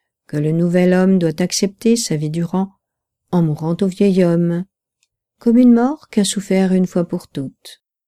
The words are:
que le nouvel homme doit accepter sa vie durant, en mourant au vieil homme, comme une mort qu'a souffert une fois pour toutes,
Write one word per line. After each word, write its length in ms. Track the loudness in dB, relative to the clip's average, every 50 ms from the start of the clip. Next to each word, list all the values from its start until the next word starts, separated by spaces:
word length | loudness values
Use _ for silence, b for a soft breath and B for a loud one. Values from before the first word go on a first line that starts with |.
| _ _ _ _ _
que 100 | -8 -6
le 140 | -4 -2 -2 0
nouvel 400 | 0 0 0 2 2 2 2 2
homme 260 | 2 2 2 2 2
doit 220 | 0 -2 -2 -2
accepter 540 | -4 -4 -4 -2 -4 -4 -4 -2 0 0 0
sa 200 | 0 -2 -4 -4
vie 140 | -4 -4 -4
durant, 420 | -4 -6 -6 -4 -4 -4 -4 -6 -8 _ _ _ _ _ _ _ _ _ _ _
en 120 | -2 0 0
mourant 320 | 0 -2 -4 -4 -4 -4 -2
au 60 | -2
vieil 360 | -2 -2 0 0 2 2 2 2
homme, 400 | 2 2 0 0 -2 -4 -6 -8 -10 _ _ _ _ _ _ _ _ _ _ _ _ _ _
comme 180 | -2 2 4
une 160 | 4 6 6 6
mort 340 | 4 2 0 -4 -6 _ _
qu'a 140 | -2 -2 -2
souffert 500 | -2 -2 -6 -4 -2 0 0 0 2 2
une 140 | 0 0
fois 180 | 0 -2 -4 -4
pour 220 | -4 -6 -10 -10
toutes, 560 | -10 -12 -12 -12 -12 -14 _ -20 -20 -20 -20 _ _ _ _ _